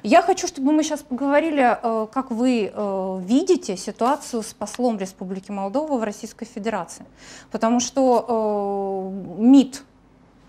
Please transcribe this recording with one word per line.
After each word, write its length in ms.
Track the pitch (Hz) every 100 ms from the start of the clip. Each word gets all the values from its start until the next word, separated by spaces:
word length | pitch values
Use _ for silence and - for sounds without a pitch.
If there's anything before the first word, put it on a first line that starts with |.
Я 180 | 208 320
хочу, 260 | 359 359 349
чтобы 240 | - 269
мы 120 | 311
щас 160 | 311 294
поговорили, 760 | - 247 277 294 330 294 247 208
э, 260 | 240 220 220
как 200 | 269 262
вы, 400 | 220 254 240 196
э, 480 | 202 208 190 190 185 180
видите 520 | 262 381 349 - 180
ситуацию 640 | - - 233 294 - 233
с 100 | 214
послом 440 | - 208 - 247 214
Республики 520 | 190 - 185 190 190
Молдова 460 | 202 196 240 311 262
в 60 |
Российской 420 | 220 208 226 - 220
Федерации, 600 | - 208 208 170 - - - - - -
потому 280 | 220 226 240
что, 460 | 240 - 262 233 - 226 214 208 202 202 196 190 190 196 180 175
э, 40 |
мид 400 | 233 277 240 - - _ _ _ _ _